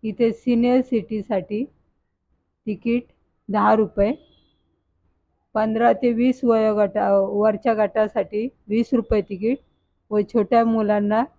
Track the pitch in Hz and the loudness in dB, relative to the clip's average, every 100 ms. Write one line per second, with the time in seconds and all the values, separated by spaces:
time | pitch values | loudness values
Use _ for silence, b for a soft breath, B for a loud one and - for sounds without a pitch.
0 | 220 208 233 226 - 233 240 254 254 226 | -10 -2 -2 0 -2 0 2 2 0 -4
1 | 180 214 202 202 180 208 277 _ _ _ | -4 -8 -4 -4 -4 -8 -8 _ _ _
2 | _ _ _ _ _ _ - 202 233 240 | _ _ _ _ _ _ -10 -6 -2 -4
3 | 240 _ _ _ - 208 208 220 214 - | -4 _ _ _ -6 0 2 2 0 0
4 | 202 302 _ _ _ _ _ _ _ _ | -2 -2 _ _ _ _ _ _ _ _
5 | _ _ _ _ _ 214 220 220 233 226 | _ _ _ _ _ -4 -2 2 2 2
6 | 247 226 247 254 247 226 220 208 202 208 | 0 2 0 0 0 2 2 2 0 0
7 | 202 196 196 202 214 208 254 220 208 226 | 0 2 0 0 0 0 -2 0 0 0
8 | 214 208 190 214 240 _ - 214 233 247 | -2 -2 -4 -4 -6 _ -4 -2 0 -2
9 | 220 214 190 87 104 269 _ _ _ _ | 0 -2 -2 -6 -4 -4 _ _ _ _
10 | _ 214 208 240 202 233 226 226 214 208 | _ -4 -2 -2 2 2 2 0 0 -2
11 | 208 214 269 | 0 -2 -4